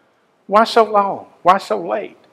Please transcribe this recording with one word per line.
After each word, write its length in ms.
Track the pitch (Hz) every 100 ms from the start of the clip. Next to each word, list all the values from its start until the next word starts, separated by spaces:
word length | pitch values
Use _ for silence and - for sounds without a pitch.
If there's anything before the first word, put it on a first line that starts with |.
| _ _ _ _ -
Why 160 | 202
so 180 | 226 233
long? 440 | 214 208 196 135 - _
Why 160 | 175 190
so 220 | - 214
late? 380 | 170 214 190 - _